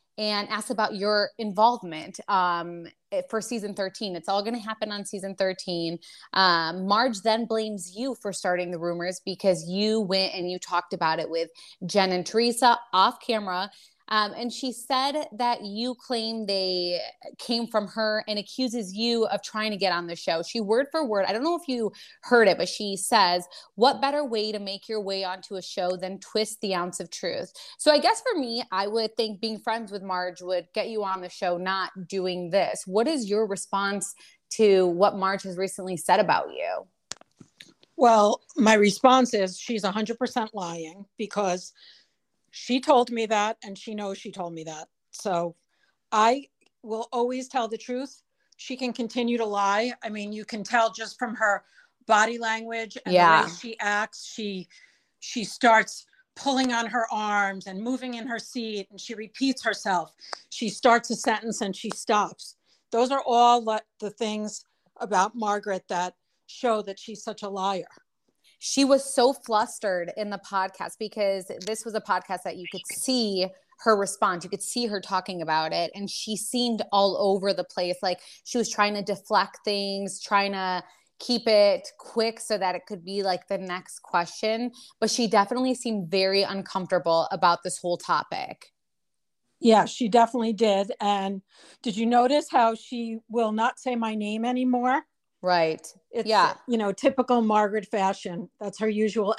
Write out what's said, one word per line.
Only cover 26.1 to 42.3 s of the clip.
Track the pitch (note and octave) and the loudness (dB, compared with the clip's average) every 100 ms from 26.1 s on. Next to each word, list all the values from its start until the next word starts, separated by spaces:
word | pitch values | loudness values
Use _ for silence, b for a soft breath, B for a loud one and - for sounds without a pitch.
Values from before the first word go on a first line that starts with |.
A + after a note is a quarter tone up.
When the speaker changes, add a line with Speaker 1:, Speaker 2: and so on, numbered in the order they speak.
| F#3+ | -10
Speaker 1:
twist | - G#3+ G#3+ - | -6 -4 -2 -4
the | G#3 | -4
ounce | F#3 F3+ - | -2 -4 -6
of | F3 | -10
truth?" | - E3+ - - - B B | -8 -6 -6 -8 -12 B B
So | D4+ | 4
I | D4 | 6
guess | E4+ A4+ | 6 2
for | B4+ F#4 | 0 -2
me, | B3 A#3 B3 | -2 -6 -4
I | F#3 G3+ | -2 -2
would | A3+ G#3+ A3 | -2 -2 -2
think | A3 F#3+ | -4 -4
being | A3+ A3 | -6 -4
friends | A#3+ A3+ G#3 | -4 -4 -6
with | G3+ | -10
Marge | F#3+ F#3 F3+ F3 | -6 -4 -4 -6
would | F3+ F3+ E3+ | -4 -4 -4
get | A3 G#3+ | -6 -4
you | A3 | -4
on | G3 F#3+ | -4 -4
the | F3+ | -8
show, | - F#3 F3 | -4 -2 -2
not | F#3 F#3+ F3+ F#3+ F3+ | -2 -2 -4 -8 -8
doing | G3 F#3 F3+ F3 | -4 -2 -4 0
this. | G3 D#3+ - - | 2 2 -2 -2
What | F#3+ A#3 | 0 2
is | D#4+ G3+ | 0 0
your | G#3 A3 | 0 0
response | G3 - G3 G3 G3+ - - b b - | -4 -4 -2 -2 -2 -6 -12 b b -8
to | - G#3+ F#3+ F#3 | 4 6 6 6
what | F3 G3+ G3 | 4 2 2
Marge | F#3+ G3 | -2 -2
has | F#3+ F3 | -6 -6
recently | F#3+ - F#3 E3+ | -6 -6 -8 -2
said | - F#3+ | 4 4
about | F3+ - - | 6 2 0
you? | B1+ - - - _ - - _ _ - _ - _ _ - | -6 -4 -6 -8 _ -16 -16 _ _ -20 _ -20 _ _ 4
Speaker 2:
Well, | A#3+ A3 G#3 B3+ _ E4 | 6 8 6 2 _ 2
my | A3 | 6
response | A3 G#3 G3 C4 C4 B3 | 8 6 6 6 6 4
is | G#3 F#3+ F#3 | 2 -2 -4
she's | - A3+ | -6 -4
a | F#3+ | -2
hundred | G3+ A3 A#3 | -2 -4 -4
percent | B3 B3 G#3+ | -4 -2 -4
lying | G#3 F3 E3+ D#3+ F#3+ G3+ - | -6 -8 -8 -10 -14 -16 -10
because | G3+ G3+ G3 F3+ - _ b b b b _ | -6 -2 0 -2 -6 _ b b b b _